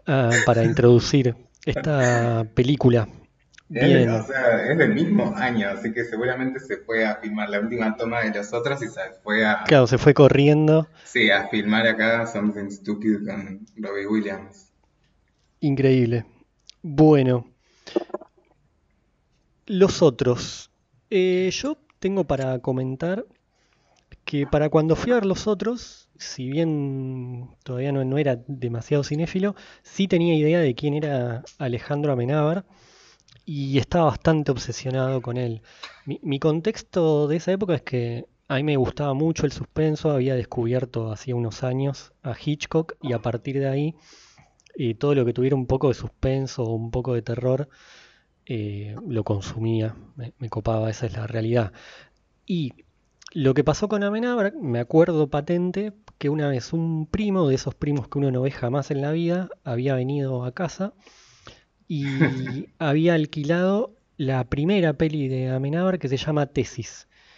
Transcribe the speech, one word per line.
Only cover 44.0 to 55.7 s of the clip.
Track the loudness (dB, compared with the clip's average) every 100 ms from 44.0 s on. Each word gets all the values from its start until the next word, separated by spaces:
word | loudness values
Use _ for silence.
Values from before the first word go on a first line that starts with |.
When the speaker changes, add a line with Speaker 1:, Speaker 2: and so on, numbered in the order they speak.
| _ -20 -20 _ _ _ _ -6
Speaker 1:
eh, | -4 -2
todo | 0 2
lo | 2
que |
tuviera | 2 0 0
un | 0
poco | 0 2
de |
suspenso | 0 -6 -4 -2 -2 -4 -4
o | -4 -4
un | -4
poco | -6 -2
de | -4
terror, | -4 -4 0 0 -4 _ -20 -20 -20 _ _ _ -10
eh, | -6 -6 -8 -10 -12 -6
lo | -4
consumía, | -2 -4 -4 -4 -2 0 -2 -6 -18 -14
me, | -14 -12
me | -8
copaba, | -6 -2 -2 -2
esa | -4 -6
es |
la | -6 -6
realidad. | -4 0 0 0 -6 -20 -20 -20 _ _ _ -6
Y | -4 -4 -8 _ _ _ _ -12
lo | 0 2 2
que |
pasó | 2 0 0
con | -2
Amenábar, | -2 -2 -2 0 -2 -2
me | -4 -4
acuerdo | 0 4 4 2 0
patente | -2 -2 -2 -2